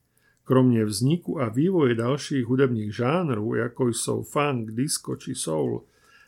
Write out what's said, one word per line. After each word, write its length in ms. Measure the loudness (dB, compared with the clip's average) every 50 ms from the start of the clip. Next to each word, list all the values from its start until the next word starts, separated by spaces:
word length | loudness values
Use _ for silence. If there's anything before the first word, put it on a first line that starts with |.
| _ _ _ _ _ _ _ _ _
Kromě 420 | 2 4 6 6 6 6 4 2
vzniku 560 | 0 0 0 2 2 0 0 -2 -6 -4 -2
a 80 | -4 -2
vývoje 460 | 0 0 2 2 4 4 4 4 2
dalších 500 | 2 0 -2 -2 -2 -4 -4 -2 -2 0
hudebních 500 | 0 2 2 2 2 2 -2 -4 -4 -4
žánrů, 600 | -2 0 0 0 0 0 0 -2 -2 -2 -2 -2
jako 320 | -2 -2 -4 -2 0 0 0
jsou 360 | 0 -2 -2 -4 -4 -4 -4
funk, 480 | -4 -2 -2 0 0 0 -2 -4 -6
disco 440 | -4 -4 -4 -2 -4 -6 -6 -8 -10
či 200 | -10 -8 -10 -8
soul, 480 | -8 -6 -4 -2 -2 -2 -2 -4 -6 -8 _ _ _ _ _ _ -20 -20